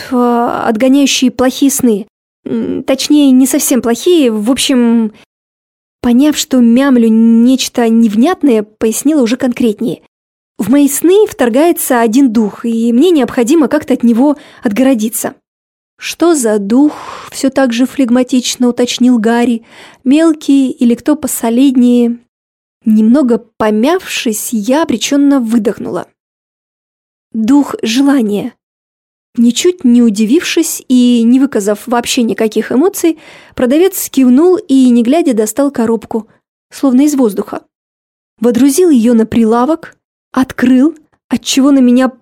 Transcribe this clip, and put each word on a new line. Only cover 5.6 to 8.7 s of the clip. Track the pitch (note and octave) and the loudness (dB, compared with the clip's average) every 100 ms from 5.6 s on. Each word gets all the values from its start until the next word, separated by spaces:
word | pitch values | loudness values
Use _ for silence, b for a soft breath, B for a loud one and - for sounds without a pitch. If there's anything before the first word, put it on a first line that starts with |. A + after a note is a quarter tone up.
| _ _ _ _ | _ _ _ _
Поняв, | B3 A#3+ D4 D4 | 0 2 2 0
что | - C4 | -2 0
мямлю | A#3 A#3 C#4 B3 A3+ | 2 2 2 2 2
нечто | A3 A3+ A3+ A#3+ C4 - - A#3 | 2 4 4 2 0 -2 -2 0
невнятное, | A3+ A#3 G#3 C#4 F#4 D4 A3 | 2 2 2 0 0 0 0
пояснила | G#3+ | -2